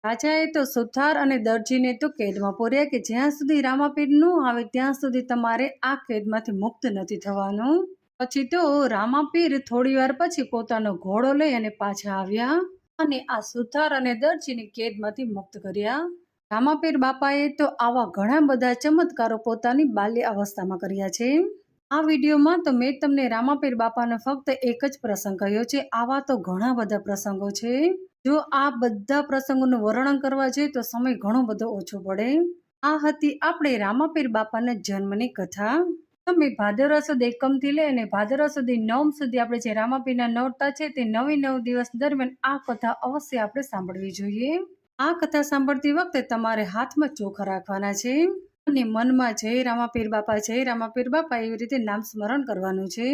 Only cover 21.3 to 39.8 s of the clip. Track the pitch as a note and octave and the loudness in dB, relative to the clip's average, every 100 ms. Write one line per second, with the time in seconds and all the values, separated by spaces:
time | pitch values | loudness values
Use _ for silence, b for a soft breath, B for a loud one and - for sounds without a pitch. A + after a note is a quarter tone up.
21.3 | D4 G4+ G#4 _ _ _ C#4+ D#4 D#4 D4 | 2 2 -4 _ _ _ 0 2 4 4
22.3 | D4+ D4 F4 E4 B3 B3 C#4 D4 C#4 B3+ | 6 6 6 2 2 0 0 2 2 2
23.3 | A3+ B3 C#4+ C#4+ A#3 A3+ A#3+ A#3+ A#3 C4 | 0 2 2 0 0 0 0 -2 -2 -2
24.3 | C#4 C#4 C4 B3+ A#3 C#4 C4+ A3+ G3+ G#3 | -4 -2 0 0 0 -2 -4 -4 -4 -4
25.3 | F#3+ G3+ G#3 A#3 C#4 C4+ A#3 A#3+ C4+ C#4 | -2 0 0 0 -2 -2 -2 0 -2 0
26.3 | B3+ F3 F#3 A#3+ A#3+ G#3+ G#3 - G3 G#3 | -2 0 -2 0 0 0 -2 -2 -4 -4
27.3 | G3 G3+ G3+ A#3 B3+ E4+ F#4+ - _ C4 | -4 -4 -4 -2 2 2 0 -8 _ 0
28.3 | D4+ D4 C#4 C#4 A#3+ A#3+ G#3 G3+ C#4 D4 | 0 2 2 2 2 0 -2 0 0 2
29.3 | C4+ C4+ C4 C4 B3 G#3 A3 C4+ C#4 C4+ | -2 0 2 4 2 2 2 2 2 0
30.3 | C4+ C4 C4+ D4 C4+ - A#3 B3+ A3+ G3+ | 0 0 0 -2 -2 -6 -2 -2 0 0
31.3 | A#3+ A#3+ G#3+ A3+ - F3 G3+ F#3 F#3+ A#3 | 2 2 -2 -4 -6 -8 -10 -6 -2 2
32.3 | D4+ F4 - _ _ C#4+ D#4 D4 D4+ D4 | 2 2 -4 _ _ -2 2 0 2 0
33.3 | - D#4 F4 D4 A#3+ G3+ A#3 D#4+ D#4+ C4 | 2 -2 0 0 2 0 2 0 0 0
34.3 | A3 A3 A3+ A#3+ A3+ F3 G3 G3 G3+ B3 | 0 -2 -2 -2 -2 -4 -4 -2 -2 -4
35.3 | - F3+ G3 G#3+ D4 F4+ - _ _ - | -4 -8 -4 0 2 0 -4 _ _ 0
36.3 | F4 C#4+ G#3+ G#3 G#3 C#4+ D4+ D4 C4+ A#3+ | 2 2 2 -2 2 4 2 2 0 0
37.3 | A#3+ C4+ C4+ C#4+ D4 D4+ B3+ G#3+ G3 G#3 | 0 0 0 0 2 2 0 0 -2 0
38.3 | C#4 D4+ D4 B3 A#3+ A3 A#3+ D4+ D4 C#4 | 0 0 0 0 0 2 2 2 0 -2
39.3 | B3 A3+ A#3+ A#3 G#3+ | 0 0 -2 -2 -2